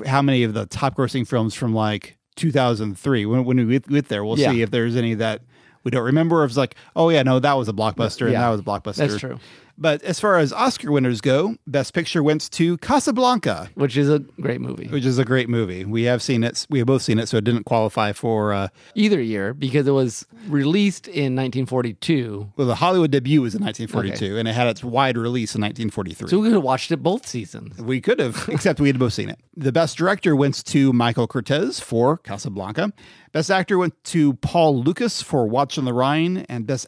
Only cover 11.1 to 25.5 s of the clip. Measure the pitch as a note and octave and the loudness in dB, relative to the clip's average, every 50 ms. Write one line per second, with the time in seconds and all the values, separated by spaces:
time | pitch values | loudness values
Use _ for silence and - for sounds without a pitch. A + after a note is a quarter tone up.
11.1 | A#2+ G#2 - C#3 B2+ C#3+ F3 G#3+ A3+ - _ - C3+ C#3+ B2 - - F3 E3 - | 0 0 0 2 2 2 0 -2 -4 -8 _ -4 -2 -2 -2 -2 -4 -4 -4 -2
12.1 | - E3+ C#3+ D3+ D#3 D#3 - - - - E3 E3+ F3 - - - C4+ C#4+ - D4+ | -2 0 2 2 2 0 -2 -4 -2 0 2 2 0 0 0 0 0 2 2 0
13.1 | A3+ B3+ B3+ B3 B3 G#3+ - C3+ G2 D#2 F2 G2+ - - C#3+ C3 A2+ C#3+ C#3+ C#3+ | 0 2 2 2 2 0 0 -2 -4 -4 -8 -10 -4 -2 -2 0 2 2 2 4
14.1 | D3+ D3 C#3 - _ - - - B2 B2+ B2 B2+ B2 - - A2 D3+ C#3 B2 C3 | 2 2 0 -4 _ -8 -6 -6 -4 -6 -6 -8 -8 -10 -8 -6 -4 -2 0 2
15.1 | B2 B2+ B2+ A2+ C3 C3 A#2+ A#2 A#2 A#2 A2 F2+ F2+ F#2 G2 G2+ A2 A2+ A#2 A#2+ | 2 2 2 2 2 2 2 0 0 0 -2 -2 -4 -8 -6 -4 -2 0 0 0
16.1 | B2 A2+ - - C3 A#2 A#2 A#2 - - - - D3 C3 A#2 B2 C3+ B2+ - - | 0 0 0 0 0 0 0 -2 -4 -6 -6 -2 -2 0 2 2 2 2 2 0
17.1 | A2+ A2 A#2 - - A2 G#2 B2 A#2+ A#2 - - A#2+ A2+ A2 G#2 - - G#2+ G#2 | 0 0 0 0 0 0 2 2 0 0 0 0 2 2 2 2 0 0 -2 -2
18.1 | G2+ - - A#2 A2+ G#2+ G#2+ G#2+ G2+ G2 G2 G2 - _ - - - G#3+ G#3+ G#3+ | -2 -4 -2 -2 0 0 0 0 0 -2 -2 -4 -8 _ -20 -6 0 2 2 4
19.1 | G#3 D3+ A#2+ A2+ A2 G2+ G2 G#2 C3 C#3+ C#3 C3 B2+ D3 C3 C#3 C#3 C3+ C3 A#2+ | 4 2 0 -2 -2 -4 -4 -4 -4 -4 -4 0 0 2 2 4 4 2 2 0
20.1 | - - - _ - A#3 A3 G3+ D3 C#3+ C3+ D3 E3+ G#3 G3+ G3+ E3+ - - - | -2 -6 -12 _ -20 -16 -6 -2 0 0 2 2 2 2 2 2 0 -4 -8 -8
21.1 | F3+ D#3+ C#3+ C3 B2+ C3 C3 C3 - C3 B2+ - C3 B2+ B2 A#2 G#2+ - - - | -4 -2 -2 0 0 -2 -2 -2 -2 -4 -4 -2 -2 -2 -2 -2 -6 -4 -2 0
22.1 | E3 C3+ A#2+ A2+ G#2 G2+ G#2+ G2+ - - C#3 B2 A2 - E3+ F3+ F#3 F#3 E3 D3 | 0 0 0 -4 -8 -10 -12 -8 -4 -2 0 0 0 2 2 2 4 4 4 4
23.1 | C#3 C#3 A#2+ C3 D3+ D3 B2 A2+ G2 G#2 - - G#2+ - A#2 G#2 - A2 G2 G2 | 2 2 2 4 2 2 2 2 -2 -4 -4 -4 -6 -6 -8 -4 -2 -2 -2 -2
24.1 | - - A2 F#2+ G2+ A2+ A2+ A2+ A2 A#2+ B2 A#2+ A2 - - B2 A#2 C3 C3+ C3 | -4 -4 -4 -4 -4 -4 -4 -2 0 0 0 0 0 -2 -6 -4 0 0 0 0
25.1 | A#2 A#2 A2+ A#2+ B2 B2+ A2 - | 0 -2 -2 -2 -2 -2 -2 -2